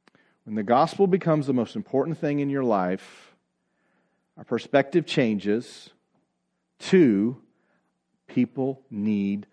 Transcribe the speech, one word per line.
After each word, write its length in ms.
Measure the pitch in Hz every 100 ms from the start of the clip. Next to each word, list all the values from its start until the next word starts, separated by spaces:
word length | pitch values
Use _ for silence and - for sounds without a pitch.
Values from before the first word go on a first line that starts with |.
| _ _ _ _
When 100 | -
the 80 | 107
gospel 440 | 104 123 165 - 196
becomes 400 | 180 170 156 139
the 80 |
most 220 | 127 110 110
important 420 | - 135 147 156
thing 220 | 151 147
in 100 | 143
your 120 | 139
life, 720 | 127 98 90 95 - - - _ _ _ _ _ _ _ _ _ _ -
our 80 |
perspective 600 | - 117 - 139 135 175 160
changes 840 | - 117 104 101 110 123 - - _ _ _ _ _ _ _ _ _
to 580 | - 190 139 98 113 131 _ _ _ _ _ _ _ _ _
people 540 | 127 120 135 131 135 _
need 560 | 107 107 101 98 101 -